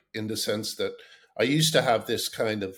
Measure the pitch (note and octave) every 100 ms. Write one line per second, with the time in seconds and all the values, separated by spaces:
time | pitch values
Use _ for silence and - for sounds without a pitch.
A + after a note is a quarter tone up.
0 | _ A2 G#2+ A2 - G#2+ G#2 - G2 -
1 | - - _ - A#2+ D#3 D#3 D#3 B2+ A2
2 | G#2 A2 - - A2+ G#2+ F#2+